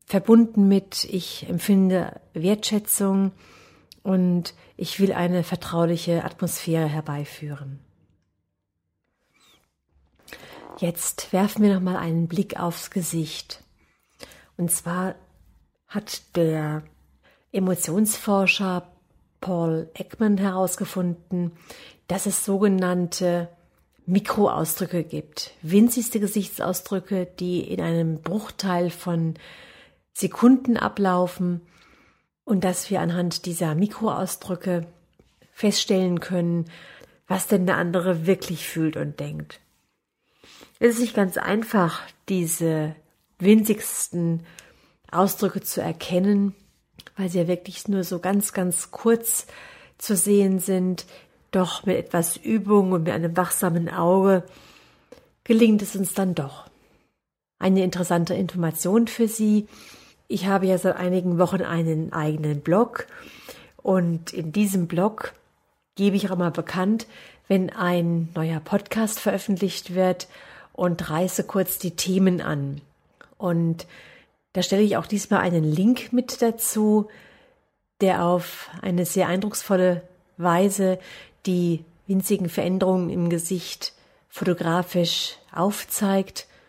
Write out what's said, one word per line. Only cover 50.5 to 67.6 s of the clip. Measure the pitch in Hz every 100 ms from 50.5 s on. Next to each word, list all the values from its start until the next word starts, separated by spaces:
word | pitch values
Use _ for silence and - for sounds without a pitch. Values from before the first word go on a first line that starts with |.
| 190
sind. | 185 185 185 175 - - - _ _
Doch | 196 175 - 196
mit | 175
etwas | - 170 170 -
Übung | - 220 196 208 185
und | 180
mit | 165
einem | - 165 170
wachsamen | 175 - 185 170 165
Auge | 185 170 190 196 185 175 - - - _ _ - - _ _
gelingt | - 226 226 208
es | 202 196
uns | 190
dann | - 185 170
doch. | 139 - - _ _ _ _ _ _ _ _ -
Eine | 185 190
interessante | 180 180 170 175 170
Information | 185 175 180 165 160 175 220 226
für | - 226
Sie. | 220 214 214 208 - - - - _ -
Ich | 190 185
habe | 196 185
ja | 185
seit | 185 -
einigen | 180 185 180 170
Wochen | 175 185
einen | - 165 160 160 160
eigenen | 160 151 156 151 147
Blog | 160 185 233 - - - - - - - - _
und | - 185 170 165 -
in | - 160
diesem | 202 208 190 170
Blog | 170 208 214 - - _ _ _ _ _ -
gebe | 202 190
ich | 196
auch | 180
mal | 175
bekannt, | 170 165 180 185 220 - - - - -
wenn | 196